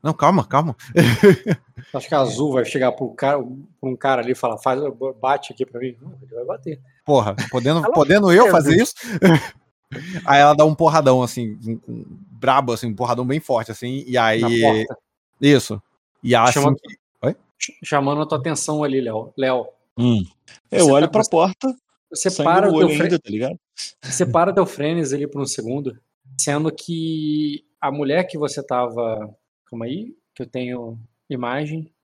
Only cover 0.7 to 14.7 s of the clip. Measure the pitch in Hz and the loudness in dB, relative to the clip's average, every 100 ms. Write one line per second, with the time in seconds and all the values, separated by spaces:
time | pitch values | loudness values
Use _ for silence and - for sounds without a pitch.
0.7 | 117 - 147 120 117 208 - - 170 _ | -8 -2 2 4 6 6 6 0 -4 _
1.7 | - - 139 - 151 127 107 147 131 117 | -20 -12 -12 -2 0 0 -2 -2 0 -2
2.7 | 143 127 - 127 - 139 143 123 131 143 | 0 -2 -2 -10 -4 -2 -2 -4 -14 -20
3.7 | _ 135 127 135 127 117 127 123 110 - | _ -8 -4 -2 -2 -2 -2 -2 -2 -2
4.7 | 127 147 120 131 117 131 143 - 127 131 | -2 -4 -6 -10 -4 -2 -2 -4 -10 -10
5.7 | 120 127 117 135 - - 117 131 208 180 | -8 -12 -12 -20 -20 -18 -14 -10 -10 -10
6.7 | 151 _ _ - 139 104 95 - 127 123 | -14 _ _ 2 2 2 -6 -6 -2 0
7.7 | 165 220 165 143 196 196 175 233 175 143 | 0 2 2 4 4 6 6 8 6 4
8.7 | 170 247 - 240 190 190 156 - _ _ | 2 2 -4 -10 2 4 4 2 _ _
9.7 | _ _ 135 165 185 - 139 147 147 156 | _ _ -16 -12 -10 2 6 6 6 2
10.7 | 151 160 156 139 127 120 - 117 107 113 | 2 2 4 4 2 0 -4 -8 -10 -10
11.7 | 113 - 117 - - - 110 123 135 127 | -10 -10 -16 -14 -20 -20 -4 2 2 2
12.7 | 113 120 101 120 120 127 147 - 120 113 | -4 -6 -6 -4 -2 -2 -4 -2 -4 -4
13.7 | 110 123 131 127 123 113 110 117 117 - | -10 -10 -10 -4 0 2 2 2 2 2